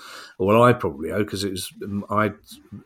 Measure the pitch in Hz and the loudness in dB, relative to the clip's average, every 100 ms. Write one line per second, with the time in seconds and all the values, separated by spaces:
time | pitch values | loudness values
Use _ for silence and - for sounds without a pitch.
0 | - - - _ 95 110 123 117 95 71 | -20 -20 -20 _ 4 6 6 4 0 -6
1 | 78 101 104 98 98 95 - - 101 101 | -6 -4 -4 -4 -6 -6 -10 -12 -8 -8
2 | 98 101 107 101 _ - _ 101 | -4 -2 -2 -4 _ -20 _ -20